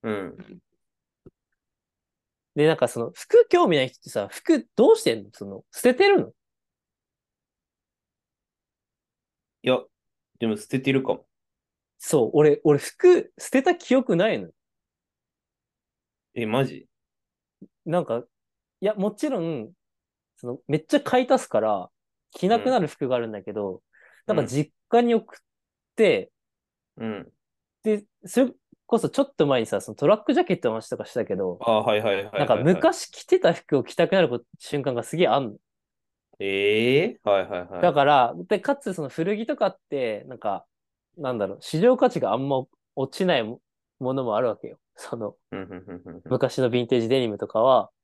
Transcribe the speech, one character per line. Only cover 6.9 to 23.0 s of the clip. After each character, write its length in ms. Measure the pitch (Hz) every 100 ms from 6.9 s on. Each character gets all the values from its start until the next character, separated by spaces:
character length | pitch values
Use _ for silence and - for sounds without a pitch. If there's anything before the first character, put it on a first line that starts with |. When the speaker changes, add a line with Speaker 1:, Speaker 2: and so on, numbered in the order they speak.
| _ _ _ _ _ _ _ _ _ _ _ _ _ _ _ _ _ _ _ _ _ _ _ _ _ _ _
Speaker 1:
い 60 | -
や、 120 | 127 - _ _ _ _ _
で 80 | 113
も 100 | 104
捨 120 | -
て 120 | 131
て 120 | 135
る 100 | 135
か 120 | -
も。 120 | 92 _ _ _ _ _ _ _ _
Speaker 2:
そ 280 | - 151 110
う、 40 |
俺、 260 | 156 151 147
俺 140 | 160 143
服 540 | - - 359 359 - _
捨 120 | -
て 120 | 262
た 120 | 269
記 220 | 349 - 254
憶 200 | 247 170
な 140 | 208
い 80 | 147
の。 100 | 87 _ _ _ _ _ _ _ _ _ _ _ _ _ _ _ _ _ _
Speaker 1:
え、 120 | - 110
マ 180 | 117
ジ？ 220 | 135 - - _ _ _ _ _ _ _ - _ -
Speaker 2:
な 140 | 170
ん 40 |
か、 200 | 156 117 - _ _ _ _ _
い 60 | 196
や、 80 |
も 160 | 214 202
ち 200 | 208 302
ろ 100 | 247
ん、 320 | 165 151 110 _ _ _ _ _ _ _
そ 100 | 120
の、 120 | 127 -
め 100 | 151
っ 60 |
ち 100 | -
ゃ 60 | 294
買 240 | - 254
い 80 | 254
足 100 | 254
す 40 | -
か 120 | 110
ら、 300 | 110 101 - _ _ _ _
着 180 | - 185
な 120 | 233
く 100 | 254
な 80 | 254
る 100 | 156
服 200 | -